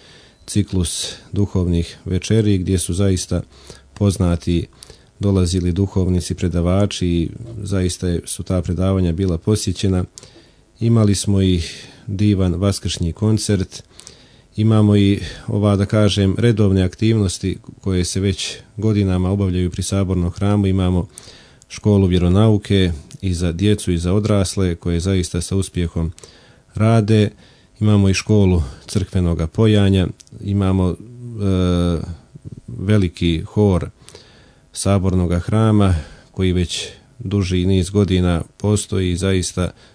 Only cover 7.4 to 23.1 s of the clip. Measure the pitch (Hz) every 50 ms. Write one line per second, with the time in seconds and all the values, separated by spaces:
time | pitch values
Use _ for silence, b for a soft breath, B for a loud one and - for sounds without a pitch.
7.4 | - - - 107 101 95 101 95 92 87 - - - 90 87 85 - - - -
8.4 | 90 - 95 90 85 - 87 82 92 95 98 95 90 85 82 87 98 92 85 80
9.4 | - 107 107 104 - 101 87 - - 98 92 90 90 - B B B B B B
10.4 | B B B B B B _ _ 113 117 117 113 107 101 101 - - - 101 98
11.4 | 95 92 92 85 82 B B B B B B B B B 101 95 107 104 101 92
12.4 | 95 90 85 87 98 101 95 - - 87 - - 90 85 78 - 107 107 110 101
13.4 | - - 104 92 92 - - - - B B B B B B B B B B B
14.4 | B B _ - 110 110 107 107 104 104 104 104 101 98 101 95 B B B B
15.4 | B B 110 104 104 104 101 95 101 - - 107 107 101 - 101 98 98 95 101
16.4 | 113 120 110 101 107 98 98 95 92 90 - - 110 113 113 110 101 92 - -
17.4 | - 92 87 - - - - - - 98 95 90 90 - - 95 95 101 90 -
18.4 | - - - - - - _ 110 101 110 104 104 101 95 92 90 92 92 98 101
19.4 | 101 92 87 90 90 87 - - 92 - 98 98 98 90 92 90 87 87 - -
20.4 | 101 101 104 104 101 95 95 95 92 90 90 87 85 - B B B B B B
21.4 | B B B B B B - - - 107 104 101 98 90 90 90 87 87 90 101
22.4 | 110 113 107 101 - - 101 98 92 87 82 73 - -